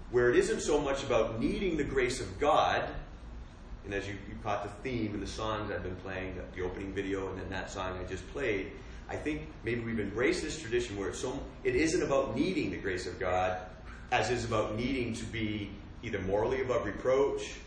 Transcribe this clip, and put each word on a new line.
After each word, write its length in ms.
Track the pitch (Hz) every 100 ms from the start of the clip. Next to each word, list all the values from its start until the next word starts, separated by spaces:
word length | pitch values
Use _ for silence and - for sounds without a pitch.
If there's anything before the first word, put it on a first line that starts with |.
| -
where 220 | 123 120
it 60 | 156
isn't 240 | 208 214
so 200 | - 147
much 220 | 139 135
about 360 | - 117 107 113
needing 380 | 147 208 196 156
the 60 |
grace 360 | 139 135 123 -
of 200 | 92 -
God, 500 | 143 123 - 101 - - - - - - - - - - 101
and 60 |
as 120 | 98 98
you, 100 | 98 -
you 80 | 110
caught 200 | 110 101
the 260 | 104 - 135
theme 240 | 120 104
in 80 | 101
the 60 | 95
songs 440 | - 110 107 101
I've 100 | 90
been 140 | 92 90
playing, 400 | 95 92 92 90
the, 80 | -
the 120 | 90 90
opening 260 | 95 98
video 380 | 95 95 95 95
and 100 | 92
then 100 | 92
that 200 | 95 92
song 260 | 95 92 92
I 60 |
just 260 | 87 92 -
played, 400 | 139 127 98 - - - - -
I 80 | 98
think 320 | 147 151 - -
maybe 160 | 117 117
we've 220 | 113 110
embraced 400 | 98 104 147 180
this 200 | 156 -
tradition 360 | 110 120 - 101
where 100 | 95
it's 120 | -
so, 200 | 127 139 - -
it 100 | 131
isn't 300 | 123 165 175
about 320 | 147 139 113 117
needing 340 | 180 165 104
the 80 | 87
grace 300 | 98 90 92
of 100 | 87
God 400 | 92 90 92 92 - - - - -
as 180 | 117 113
is 140 | 120
about 320 | 110 110 104 107
needing 380 | 123 135 110
to 100 | 110
be 460 | 107 113 107 104 101 - - -
either 160 | 110 101
morally 420 | 92 101 117 131
above 240 | 123 117 104
reproach, 680 | 92 127 135 139 - - -